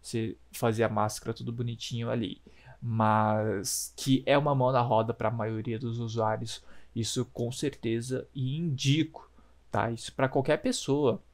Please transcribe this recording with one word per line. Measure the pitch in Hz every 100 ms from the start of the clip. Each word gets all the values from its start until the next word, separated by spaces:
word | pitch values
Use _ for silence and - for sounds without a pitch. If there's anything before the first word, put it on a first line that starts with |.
você | - 117 110 - -
fazer | - 120 110
a | 110
máscara | 107 107 - -
tudo | 117 120
bonitinho | 120 120 117 - 120 117
ali. | 117 110 - - - - -
Mas | 117 113 110 107 107 107 107 98 98 - - -
que | - 131 131
é | 143
uma | 147
mão | 139 127
na | 131
roda | 117 113 113
pra | 117 110
maioria | 117 110 110 110 113
dos | 127 117
usuários, | 117 113 110 110 117 - - - -
isso | - 110 - 120
com | - 120
certeza, | 127 147 - 120 113 120 127 -
e | 139 131 147
indico, | 170 131 135 143 160 - - - - - -
tá? | - 107
Isso | 117 -
pra | - 135
qualquer | 143 131 156
pessoa | 262 254 - 139 143 196 -